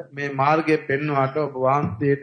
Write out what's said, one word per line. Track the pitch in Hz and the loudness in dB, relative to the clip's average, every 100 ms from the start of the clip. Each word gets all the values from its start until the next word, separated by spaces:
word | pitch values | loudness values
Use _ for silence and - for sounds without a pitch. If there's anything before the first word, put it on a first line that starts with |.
| 165 | -8
මේ | 143 143 | -10 -8
මාර්ගය | 135 143 160 156 151 | 0 2 2 2 0
පෙන්වාට | 147 139 151 143 135 151 | 0 -2 0 0 0 0
ඔබ | 143 | -4
වහන්සේට | 131 131 143 147 - 143 143 | 0 2 2 0 -2 0 0